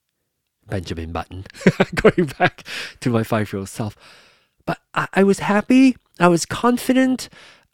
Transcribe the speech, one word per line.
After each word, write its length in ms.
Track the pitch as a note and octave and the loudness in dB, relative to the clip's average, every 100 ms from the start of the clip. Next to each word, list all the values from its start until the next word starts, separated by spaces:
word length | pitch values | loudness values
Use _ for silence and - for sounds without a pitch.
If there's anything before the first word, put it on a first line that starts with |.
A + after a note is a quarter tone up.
| _ _ _ _ _ _ - | _ _ _ _ _ _ -10
Benjamin 440 | G2+ E2 E2 E2 | -8 -8 -8 -8
Button. 340 | E2 - F2+ - - - | -8 -10 -14 -16 0 2
<laughs> 240 | - F#3+ | 2 0
Going 320 | E3+ G#3+ - D#3 - | 2 2 2 -2 0
back 260 | F3+ - - - - - | -2 -2 -12 -14 -14 -8
to 100 | C3 | -2
my 120 | A2+ | -2
five-year-old 480 | A2+ A2+ G#2 G2+ G2 | 0 -2 -2 -6 -8
self. 260 | - G#2+ - - - _ _ _ _ - | -8 -10 -10 -20 -20 _ _ _ _ -10
But 120 | - _ | -10 _
I, 160 | - D3+ | -8 -2
I 80 | - | 2
was 160 | G3 G3 | 2 2
happy. 580 | D#3 G#3 - B3+ C4 - _ - | 0 -2 2 4 4 2 _ 2
I 80 | F3 | 4
was 160 | E3+ | 4
confident. 840 | - - A#3+ A#3+ - B3+ C4 B3+ - - - - _ | 0 -2 0 0 0 2 2 -2 -8 -18 -20 -20 _